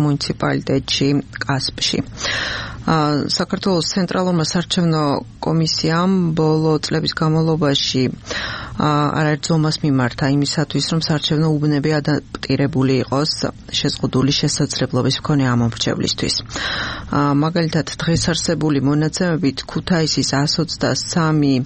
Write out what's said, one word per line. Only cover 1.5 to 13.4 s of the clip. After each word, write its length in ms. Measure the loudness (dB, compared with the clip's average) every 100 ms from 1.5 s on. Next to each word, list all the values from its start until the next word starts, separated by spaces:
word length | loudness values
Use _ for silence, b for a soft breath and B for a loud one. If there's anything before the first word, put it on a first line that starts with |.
| -4 -4 -4 -2 -2 -4 B B B B B B B
ა, 120 | 0 2 2 0 0
საქართველოს 600 | -2 -2 -2 0 0 0
ცენტრალურმა 520 | -2 -2 0 2 2 0
საარჩევნო 580 | -2 -2 0 2 2 2 0 -4 -6
კომისიამ 760 | 0 2 2 0 0 2 2 2 2
ბოლო 400 | 2 2 4 4 2
წლების 320 | 0 -2 -2
განმავლობაში, 880 | 0 2 2 2 2 2 0 0 0 0 -2 B B B B B -4
ა, 120 | 0 2 2
არაერთ 320 | 2 0 0
ზომას 340 | 0 2 2 0
მიმართა 440 | 0 2 0 0 2
იმისათვის, 520 | 2 2 0 -2 -2 -2
რომ 140 | 0
საარჩევნო 460 | 0 0 0 2 2
უბნები 400 | 2 2 2 2
ადაპტირებული 1000 | 2 2 0 -2 -8 -2 0 2 2 2 2
იყოს 320 | 2 0 0 -2